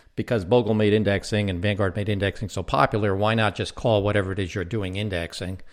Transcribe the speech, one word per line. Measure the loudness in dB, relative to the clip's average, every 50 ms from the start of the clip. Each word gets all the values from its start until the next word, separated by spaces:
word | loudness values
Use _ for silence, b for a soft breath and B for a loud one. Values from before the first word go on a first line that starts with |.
| B B _
because | -8 -4 -2 -2 -2 0
Bogle | 2 2 4 4 4 2
made | 4 4 4
indexing | 4 4 4 2 0 0 0 -2 0 0 0 0
and | 0 0
Vanguard | 0 0 0 0 0 0 -2
made | -2 -2 -2
indexing | 0 0 0 -2 -2 -4 -6 -6
so | -6 -6
popular. | -4 0 2 2 2 2 2 0 0 0 2
Why | 2 2 2 2
not | 2 2 2 0
just | -2 -6 -6 -6
call | -2 0 2 2 4 4
whatever | 2 2 2 0 0 -2
it | -4
is | -4 -4 -4
you're | -6 -6
doing | -4 -4 -4 -4 -4 -4
indexing, | -4 -4 -4 -4 -4 -4 -6 -8 -8 -8 -8 -8 -10 b b